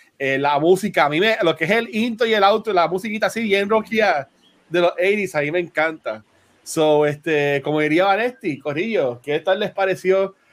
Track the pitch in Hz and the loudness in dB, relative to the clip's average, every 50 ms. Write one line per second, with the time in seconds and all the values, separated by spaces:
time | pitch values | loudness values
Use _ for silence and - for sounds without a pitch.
0 | - _ _ - 135 135 135 135 139 143 147 143 151 170 190 185 - 196 - 175 | -20 _ _ -6 -4 -2 -2 0 0 0 0 2 4 4 2 2 2 -2 0 2
1 | 156 143 147 160 202 220 220 233 208 165 156 - 160 151 214 233 233 233 240 214 | 2 2 2 2 2 2 2 2 0 0 0 0 0 0 0 0 0 -2 -4 -4
2 | 226 247 226 208 247 226 220 208 196 196 214 220 214 220 196 180 170 160 180 190 | -2 -2 -2 -2 0 0 2 4 4 4 4 2 0 0 0 2 2 2 0 -4
3 | 208 220 208 220 214 190 - 220 233 208 190 196 202 202 196 214 214 196 226 220 | -6 -6 -4 -2 -2 -2 -2 -2 -2 0 0 0 0 2 0 0 0 -2 -2 0
4 | 214 196 165 147 131 _ _ _ _ _ _ _ _ - 156 175 175 175 - - | 2 2 2 0 -4 _ _ _ _ _ _ _ _ -4 0 2 2 2 0 0
5 | 180 196 208 214 196 180 - 156 143 147 160 180 175 160 - 156 156 160 160 151 | 0 0 0 0 -2 -4 -2 -2 -2 -2 -2 -4 -4 -4 -2 -2 -2 -2 -2 -6
6 | - 120 110 110 - _ _ _ _ _ _ _ - - - 160 156 156 151 147 | -10 -10 -10 -10 -14 _ _ _ _ _ _ _ -14 -8 -2 2 2 4 4 4
7 | 151 147 147 147 - 165 156 147 143 143 143 143 139 147 151 156 151 151 151 170 | 4 2 0 -4 -4 -2 0 0 0 0 0 -2 -2 -2 -2 0 0 0 2 2
8 | 185 196 196 208 233 247 247 - - - 139 123 - 151 139 156 190 226 220 185 | 2 2 2 0 0 -4 -6 -6 -8 -8 -8 -6 -6 -6 -4 -4 -4 -2 -2 0
9 | 143 123 120 120 - 139 147 160 160 190 190 208 208 185 - - 196 190 180 - | 0 -2 -2 -6 -6 -4 -4 -2 0 0 0 0 -2 -6 -2 -2 -2 -2 -2 -2
10 | - 185 185 190 196 190 - _ _ _ | 0 0 2 2 0 -2 -6 _ _ _